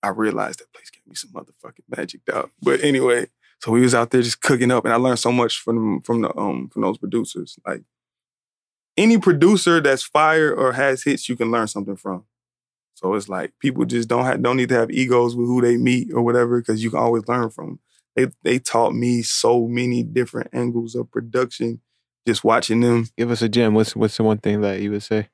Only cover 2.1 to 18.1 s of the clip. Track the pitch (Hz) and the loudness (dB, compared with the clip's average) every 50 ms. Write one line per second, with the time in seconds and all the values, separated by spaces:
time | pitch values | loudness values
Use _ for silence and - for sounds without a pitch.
2.1 | - - _ - - - - - _ _ - - 135 135 151 147 139 131 131 127 | -12 -16 _ -6 -6 -6 -6 -8 _ _ -2 -2 -2 0 0 0 0 2 2 2
3.1 | 120 120 - - _ _ _ _ _ _ - - 113 120 123 127 120 120 117 117 | 2 0 0 -6 _ _ _ _ _ _ -4 0 2 4 4 4 4 2 0 2
4.1 | - 127 120 120 113 - - - 131 123 127 123 127 120 110 117 117 117 127 131 | 2 2 2 2 -2 -4 0 0 2 2 2 2 2 2 2 2 0 2 2 2
5.1 | 123 117 - 123 120 123 120 117 - - - - 117 117 110 107 98 71 - - | 0 0 0 0 2 2 0 0 -2 -6 -4 -4 -2 -2 -2 -2 -4 -4 -4 -4
6.1 | 117 117 107 - - - 95 101 73 62 65 - _ - 113 92 104 - - 98 | -2 -2 -2 -4 -4 -4 -4 -4 -4 -6 -8 -10 _ -4 -4 -4 -4 -4 -8 -4
7.1 | - 117 104 - - - 87 - - _ _ - 82 - _ _ _ _ _ _ | -4 -4 -4 -4 -10 -12 -14 -14 -16 _ _ -10 -10 -10 _ _ _ _ _ _
8.1 | _ _ _ _ _ _ _ _ _ _ _ _ _ _ _ _ _ - 190 220 | _ _ _ _ _ _ _ _ _ _ _ _ _ _ _ _ _ 2 4 6
9.1 | 233 220 - 196 170 147 151 185 214 190 - 175 170 165 147 143 135 131 - - | 6 6 6 4 4 6 6 6 6 4 4 4 2 4 4 2 2 2 -2 -2
10.1 | _ 151 151 156 156 160 156 151 139 120 135 131 120 127 135 139 131 131 - 147 | _ 2 2 4 4 4 2 2 2 0 0 0 0 0 0 0 0 0 0 -2
11.1 | 139 123 - - 127 120 156 113 117 117 113 104 - 104 98 98 101 95 - 98 | -2 -2 -2 -6 -4 -4 -2 -2 0 -2 -2 -2 -4 -8 -8 -8 -10 -10 -8 -8
12.1 | 95 90 - _ _ _ _ _ _ _ _ _ _ _ _ _ _ - - 92 | -8 -8 -10 _ _ _ _ _ _ _ _ _ _ _ _ _ _ -8 -4 -2
13.1 | 98 107 98 101 95 92 71 - _ _ - 143 127 - - 117 120 120 117 113 | -2 -2 -4 -6 -8 -8 -8 -8 _ _ -4 -4 -2 -2 -4 -2 -2 -4 -2 -2
14.1 | 120 120 127 127 131 - 120 123 123 131 127 123 131 117 117 - - - 131 127 | -2 0 0 0 0 0 0 0 2 2 0 2 2 2 2 0 0 -2 0 2
15.1 | 123 123 120 120 120 120 120 120 123 127 120 120 120 120 120 123 123 127 120 - | 4 2 2 2 0 -2 -2 0 2 2 4 4 4 4 4 2 2 2 0 -2
16.1 | - 120 117 120 120 123 120 120 120 123 117 - 110 107 110 113 110 - 117 117 | -2 0 2 2 4 2 2 2 0 -2 0 0 -2 -2 -2 -2 -2 0 0 2
17.1 | 117 117 104 - 120 123 120 113 - - - - - - _ _ _ _ _ _ | 2 0 0 -2 -2 -2 -2 -4 -6 -10 -12 -12 -12 -14 _ _ _ _ _ _